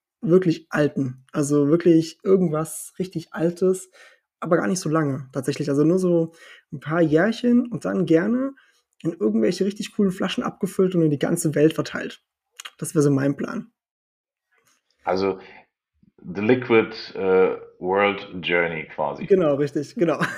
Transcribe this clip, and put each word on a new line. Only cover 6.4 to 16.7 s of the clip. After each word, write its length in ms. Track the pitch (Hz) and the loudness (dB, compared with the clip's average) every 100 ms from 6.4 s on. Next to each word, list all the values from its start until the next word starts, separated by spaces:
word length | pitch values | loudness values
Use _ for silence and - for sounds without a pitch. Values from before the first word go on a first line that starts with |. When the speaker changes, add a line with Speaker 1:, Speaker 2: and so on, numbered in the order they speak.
| - - - | -20 -20 -16
Speaker 1:
ein 80 | 143 | -12
paar 200 | 147 170 | -4 0
Jährchen 720 | 160 156 208 226 240 240 247 | 2 2 2 0 2 2 0
und 140 | 190 | -6
dann 200 | 180 196 | -4 -2
gerne 480 | 160 160 202 247 269 269 _ _ _ _ | 2 2 2 -2 -4 -10 _ _ _ _
in 100 | 165 | -8
irgendwelche 540 | - 214 220 214 185 196 | -2 -2 0 0 0 -2
richtig 280 | 208 202 | -4 -8
coolen 160 | - 196 | -2 0
Flaschen 320 | 185 185 - | 0 -4 -4
abgefüllt 520 | - - 190 - 190 | -6 -4 -4 0 0
und 80 | 180 | 2
in 80 | 160 | 2
die 80 | 143 | 0
ganze 360 | - 165 160 | -2 0 0
Welt 200 | 147 156 | 2 2
verteilt. 480 | 156 143 - - - _ _ _ - - - | 2 -6 -8 -10 -14 _ _ _ -20 -18 -12
Das 160 | 156 | -4
wär 80 | 165 | 2
so 80 | 143 | 2
mein 260 | 135 139 139 | 2 0 -2
Plan. 340 | - - - _ _ _ _ _ _ _ _ _ _ _ _ _ | -6 -8 -12 _ _ _ _ _ _ _ _ _ _ _ _ _
Speaker 2:
Also 340 | 90 92 98 95 - - _ _ _ _ _ _ | -4 -2 0 -2 -10 -20 _ _ _ _ _ _
The 180 | - 90 | -12 -2
Liquid, 500 | 107 127 123 | 2 2 4